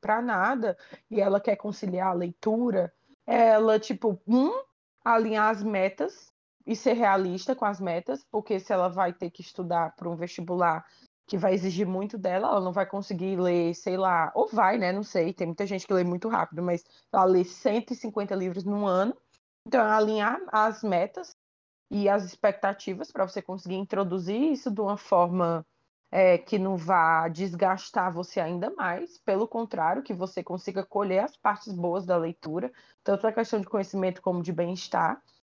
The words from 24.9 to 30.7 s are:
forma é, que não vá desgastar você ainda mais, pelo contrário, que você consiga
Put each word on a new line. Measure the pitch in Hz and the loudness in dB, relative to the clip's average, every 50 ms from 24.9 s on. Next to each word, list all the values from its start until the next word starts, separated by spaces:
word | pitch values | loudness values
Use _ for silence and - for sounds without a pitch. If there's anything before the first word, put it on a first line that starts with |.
| 202 | -2
forma | 202 - - 202 175 175 170 175 185 175 170 170 160 160 _ _ _ _ _ _ _ _ _ - | -4 -2 2 4 4 4 4 2 2 2 2 0 -2 -4 _ _ _ _ _ _ _ _ _ 2
é, | 196 190 185 175 170 | 4 6 6 6 4
que | - - 220 196 | 2 0 -2 0
não | 190 190 190 | 0 0 -2
vá | 175 160 170 190 175 165 160 165 160 165 170 | -2 -2 0 2 4 4 4 4 2 2 0
desgastar | 160 160 190 190 170 170 196 185 190 190 - - - 220 180 185 165 | -2 -4 -6 -6 -2 0 2 2 0 0 -6 -6 -4 -2 -2 -2 -2
você | 170 180 - - 196 | -6 -8 -6 -4 -4
ainda | 165 160 180 175 185 254 | -2 -2 -4 -4 -6 -6
mais, | 403 - 196 180 175 185 339 - - _ | -4 -4 -4 -4 -4 -4 -8 -12 -14 _
pelo | _ - 196 190 226 226 | _ 0 0 0 0 -2
contrário, | - 226 233 214 - 190 160 160 185 262 269 | -4 -6 -6 -6 -4 -2 0 0 0 -2 -4
que | - 208 | -6 -6
você | 175 185 190 - 185 180 | -6 -6 -6 -6 -8 -8
consiga | - 180 185 - 202 | -6 -8 -10 -8 -8